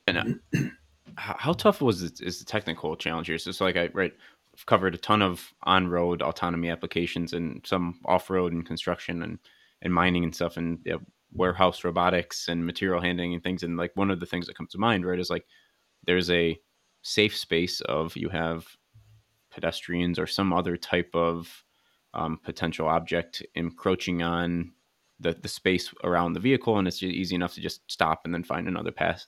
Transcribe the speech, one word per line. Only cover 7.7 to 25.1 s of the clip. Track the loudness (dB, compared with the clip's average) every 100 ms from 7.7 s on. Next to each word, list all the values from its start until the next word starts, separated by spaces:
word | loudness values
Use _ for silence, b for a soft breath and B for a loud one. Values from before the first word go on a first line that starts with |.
| -2 -2 -4 2
off-road | 2 2 0 0
and | -2 -4
construction | -4 -2 -4 -4 -6
and, | -6 -10 _ _ _ _
and | 0
mining | 4 4 4
and | 0
stuff, | 0 -4 -2
and, | -4 -4
you | -6
know, | -6 -8 _ _
warehouse | 0 0 4 4 4
robotics | -2 2 4 4 0 -6 -4
and | -2 -2
material | -2 0 2
handling | 0 0 -2
and | -4
things. | -4 -4
And, | -4 -4
like, | -4 0
one | 0
of | 0
the | -2
things | -6 -6
that | -12
comes | -10
to | -2
mind, | 2 2 0
right, | -2
is, | -2
like, | -4 -6 _ _ _ _ _ 2
there's | 2 4
a | 4 4 0 _ _ _ _
safe | -4 2 2 0
space | -2 0 0 -4
of, | -2 -2 -2 -4
you | -6
have | -2 -2 -4 -10 -20 _ -20 _ _ _ _ _
pedestrians | -4 -4 -4 -4 0 0 0
or | -2
some | 0 2
other | 2 0 -4
type | 0 0 0
of, | 0 2 0 -8 -18 _ _ _ _ _
um, | -6 -4 -6
potential | -8 -4 -4 0 2
object | 2 2 -2 -2 -10 -8 -4
encroaching | -4 -2 0 0 0 0
on | 0 0 0 -2 -4 _ _ _ _